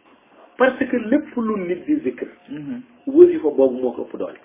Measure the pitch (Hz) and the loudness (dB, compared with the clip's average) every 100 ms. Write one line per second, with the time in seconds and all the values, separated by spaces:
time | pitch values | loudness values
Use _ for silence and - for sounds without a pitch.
0 | _ _ _ _ - - 262 254 247 247 | _ _ _ _ -10 0 2 2 -2 -2
1 | 214 285 - - 220 208 175 180 - 147 | 0 0 -2 -4 -4 -2 -4 -6 -2 -2
2 | 123 123 - - - 143 147 123 - _ | -2 -6 -10 -14 -16 -12 -10 -12 -14 _
3 | - 143 175 - 156 127 135 123 127 120 | 2 6 6 6 -2 2 0 0 -6 -6
4 | - - 95 - | -12 -10 -10 -12